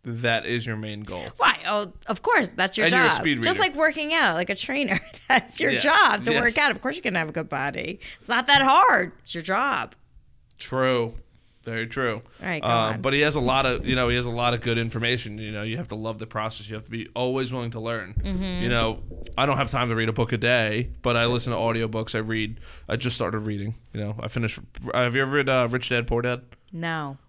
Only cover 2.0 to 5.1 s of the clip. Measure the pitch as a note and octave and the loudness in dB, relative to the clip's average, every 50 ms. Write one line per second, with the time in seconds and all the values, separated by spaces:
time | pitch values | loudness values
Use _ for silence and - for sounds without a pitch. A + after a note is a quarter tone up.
2 | - - A3 - - A4 A#4+ A4+ A#3+ - - - F#3 F#3+ - - - E3+ A#3+ B3+ | -6 -6 -6 -2 0 2 4 4 2 2 0 -2 -2 0 2 2 2 4 4 6
3 | B3+ A3+ D#3+ - - D#3 C#3+ A#2+ A#2 E4 F#4 - G4 F#4 C#4 C#4+ D#4+ D#4+ - D#4+ | 6 6 4 4 2 0 0 2 2 2 2 2 2 0 2 2 2 2 2 0
4 | D4+ D4+ D#4+ E4 C#4+ G3+ E3 E3 F3+ - G3+ - - - C4 C#4+ C#4+ G3 F#3+ - | -2 0 2 2 2 2 2 0 -2 -2 -2 -4 -2 -2 -2 -2 0 0 -2 -2
5 | - - | -4 -8